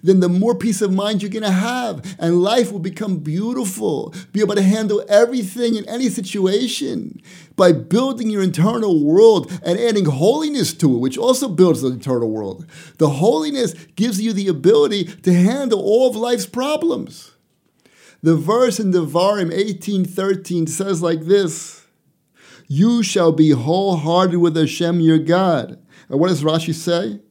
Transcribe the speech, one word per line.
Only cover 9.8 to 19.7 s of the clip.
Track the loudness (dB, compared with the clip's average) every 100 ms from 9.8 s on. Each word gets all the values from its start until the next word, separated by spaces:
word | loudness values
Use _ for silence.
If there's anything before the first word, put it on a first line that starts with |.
| 0 2 0
holiness | 2 2 2 -2 -4 -4
to | 0 0
it, | 2
which | -2 -2
also | 0 0 -2
builds | 2 4 4
the | -2
internal | -6 -4 -2 -2
world. | -4 -8 -10 -18 -20 -20 _
The | 0
holiness | 2 2 2 -2 -2 -4 -4 -18
gives | -4 -2 -2
you | -4
the | -2 -2
ability | 0 4 4 4 0 -4 -4
to | 2
handle | 4 4 2 -2 -2
all | 2 2 2
of | 0
life's | -2 -2 -4
problems. | -6 -4 -2 -2 -4 -8 -16 -20 _ _ _ _ _ _ _ _ _
The | 2 2
verse | 2 2 2 0
in | 0
Devarim | 0 0 0 0 0 -2
eighteen | -2 -4